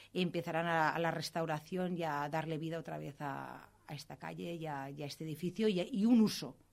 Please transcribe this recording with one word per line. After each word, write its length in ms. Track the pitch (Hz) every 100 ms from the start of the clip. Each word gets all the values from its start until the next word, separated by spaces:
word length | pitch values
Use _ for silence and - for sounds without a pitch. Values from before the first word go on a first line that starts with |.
| -
empezarán 540 | - 180 170 170 160 170
a, 240 | 165 156
a 80 | 165
la 120 | 165
restauración 840 | 160 - 170 160 151 - 185 180 180
y 60 |
a 260 | 160 143 147
darle 280 | 160 156 156
vida 220 | 160 165
otra 200 | 160 156
vez 200 | 151 139
a, 480 | 143 135 131 131 - _ -
a 60 |
esta 240 | 147 - 143
calle 360 | 160 165 175
y 120 | 170 156
a, 220 | 139 139
y 100 | 143
a 40 | 143
este 160 | -
edificio 440 | 160 151 175 180 220
y 120 | 180
a, 40 |
y 220 | - 226 226
un 160 | 240
uso, 340 | 214 - 131 - -